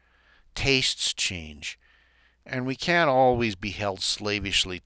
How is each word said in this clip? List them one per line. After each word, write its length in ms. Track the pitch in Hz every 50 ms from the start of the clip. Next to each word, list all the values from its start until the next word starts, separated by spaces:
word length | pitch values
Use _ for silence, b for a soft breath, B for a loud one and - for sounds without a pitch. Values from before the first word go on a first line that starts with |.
| b b b b b b b b b b -
tastes 580 | - - 139 135 131 127 - - - - -
change, 640 | - - - - 95 87 80 76 76 73 78 - - b b b b b b b b b b b b b -
and 220 | - - 127 123
we 100 | 131 135
can't 340 | - - 175 170 175 170 147
always 460 | 131 131 135 127 123 117 120 113 98
be 140 | 87 107 104
held 300 | 87 - 104 101 95 95
slavishly 800 | - - - - 104 104 101 104 95 98 92 - - 95 90 87 -